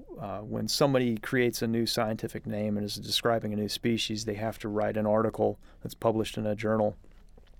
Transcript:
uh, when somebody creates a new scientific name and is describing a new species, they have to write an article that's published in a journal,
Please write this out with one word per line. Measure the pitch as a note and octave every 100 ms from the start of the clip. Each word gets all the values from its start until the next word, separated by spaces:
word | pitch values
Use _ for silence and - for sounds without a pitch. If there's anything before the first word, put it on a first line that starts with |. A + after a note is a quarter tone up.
| D4 -
uh, | G2+ G2
when | A2 A2+ G#2+
somebody | - C#3+ C3 B2 A2
creates | - B2+ A#2+ -
a | A2+
new | A#2 A2+
scientific | - A2 A2 A2 A2 -
name | G#2 G#2+ G2+
and | G#2
is | G#2
describing | G#2 - A#2+ A2+ A2
a | G#2
new | G#2
species, | - A#2+ A2+ - G#2+
they | A2+ G2+
have | A2 -
to | G#2+
write | G#2 G#2+ G#2+
an | G#2+
article | G#2+ A2 G#2+ G#2+ G#2 - -
that's | -
published | - A2+ A2 G#2 -
in | G#2+
a | G#2+
journal, | G#2+ A2 G#2 - - - - - - -